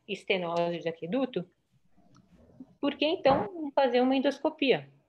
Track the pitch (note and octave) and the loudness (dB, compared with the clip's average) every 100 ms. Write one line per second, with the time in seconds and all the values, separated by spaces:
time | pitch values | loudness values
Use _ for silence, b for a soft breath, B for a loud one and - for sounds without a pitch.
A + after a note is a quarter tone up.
0 | - F#3+ - F#3+ F3 E3+ E3+ E3+ D#3+ E3 | -12 -12 -2 -2 0 0 0 -2 -6 -8
1 | E3 A#3+ B3+ F#3+ F3+ _ _ _ _ _ | -4 -2 -2 -4 -8 _ _ _ _ _
2 | _ - _ - - - - _ C#4+ C#4 | _ -20 _ -20 -20 -20 -20 _ -6 -2
3 | D4 F4+ C4+ C#4 G#4 F4 D4 - C4+ B3 | -2 2 4 2 0 -8 -4 2 2 4
4 | B3+ C4+ C#4 C#4 D#4 D4+ C#4 E3 - _ | 2 2 0 0 -4 -2 0 0 -2 _